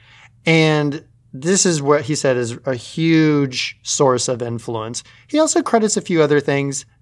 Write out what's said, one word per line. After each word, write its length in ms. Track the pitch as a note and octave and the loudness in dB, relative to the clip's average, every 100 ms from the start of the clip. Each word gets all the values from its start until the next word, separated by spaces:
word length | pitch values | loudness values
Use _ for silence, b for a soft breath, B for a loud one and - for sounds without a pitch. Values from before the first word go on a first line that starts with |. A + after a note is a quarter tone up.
| b b b b | b b b b
And 600 | - D#3+ D#3+ D3+ D3 B2+ - _ _ | 0 2 4 2 -2 -4 -12 _ _
this 320 | C3 D#3 F#3+ | -8 -2 0
is 160 | F#3+ D#3 | 2 0
what 220 | C#3 D3 | 2 2
he 120 | C3+ | 0
said 220 | D3+ C#3 B2 | -2 0 0
is 220 | A#2 A#2+ - | -2 -6 -6
a 80 | |
huge 1040 | A#2 - - D#3+ D#3+ D#3 D3 C#3 B2 - - | -6 -8 -2 2 4 4 2 0 -4 -8 -8
source 460 | - - C#3 B2 - | -6 0 2 2 -2
of 140 | A#2+ | -4
influence. 600 | A#2+ A#2 A2+ A2+ A2 B2 - b b | -6 -8 -6 -8 -8 -10 -14 b b
He 100 | D4 | 0
also 240 | D#4 E4+ | 0 0
credits 340 | - A#3 G#3+ G3+ | 0 2 2 -2
a 40 | |
few 180 | - E3 | 0 2
other 180 | D3 D3 | 4 2
things, 440 | C#3 C#3 C#3 C#3 - _ | 2 -2 -2 -6 -12 _